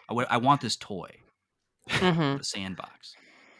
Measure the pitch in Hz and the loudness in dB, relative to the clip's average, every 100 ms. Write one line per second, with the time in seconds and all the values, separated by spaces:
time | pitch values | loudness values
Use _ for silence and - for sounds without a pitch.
0 | - 117 127 120 131 139 110 - - 95 | -6 -2 2 2 4 4 2 -6 -8 -10
1 | - - _ _ _ _ _ _ - - | -12 -18 _ _ _ _ _ _ -4 0
2 | 185 165 143 139 - 104 95 87 - - | 2 4 2 0 -4 -6 -8 -10 -14 -18
3 | - - - - - - | -20 -20 -20 -20 -20 -20